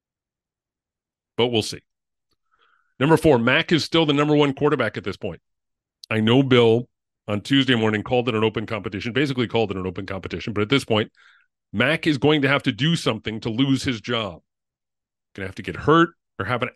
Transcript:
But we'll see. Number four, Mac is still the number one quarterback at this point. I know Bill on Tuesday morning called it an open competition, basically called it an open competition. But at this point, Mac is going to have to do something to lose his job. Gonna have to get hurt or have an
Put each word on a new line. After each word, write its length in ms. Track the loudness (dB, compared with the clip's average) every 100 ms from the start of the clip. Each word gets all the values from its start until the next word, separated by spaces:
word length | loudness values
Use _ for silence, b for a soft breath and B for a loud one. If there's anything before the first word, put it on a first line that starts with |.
| _ _ _ _ _ _ _ _ _ _ _ _ _ -2
But 120 | 0
we'll 140 | 0
see. 200 | -2 -8 -18 _ _ _ _ _ _ _ _ _ _ -2
Number 160 | 2 4
four, 240 | 6 4
Mac 320 | 4 2 2
is 100 | 0
still 240 | 2 0 2
the 60 |
number 240 | 2 2 4
one 180 | 2
quarterback 420 | 0 0 0 -2 -6
at 60 |
this 140 | -8 -8
point. 240 | -10 -12 _ _ _ _ _ _ -4
I 120 | 0
know 240 | 4 4
Bill 440 | 4 4 6 4 -2 _ _ _ -8
on 140 | -6
Tuesday 340 | 0 0 2
morning 300 | 2 2 0
called 240 | -2 -2 0
it 80 | 0
an 80 |
open 220 | -2 -2 -6
competition, 460 | -8 -8 -8 -6
basically 360 | -2 -2 -2 -2
called 240 | 0 -2
it 40 | -4
an 100 | -6
open 200 | -8 -10
competition. 460 | -10 -10 -10 -6
But 100 | -4
at 60 | 0
this 160 | 0
point, 260 | 0 -2 -2 b b b b _ _
Mac 340 | -2 0 0 -2
is 120 | 0
going 240 | 2 2
to 60 | 2
have 140 | 0
to 80 | -2
do 220 | -2 0
something 460 | 0 -2 -4 -6 -8
to 80 | -4
lose 340 | -2 0 0
his 180 | -2 -6
job. 420 | -6 -6 -6 -12 _ _ _ _ _ _ _ _ _
Gonna 140 | -14 -12
have 80 | -10
to 60 |
get 120 | -10
hurt 360 | -4 2 4 4 -2 _ -8
or 60 |
have 180 | -4 -4
an 80 | -4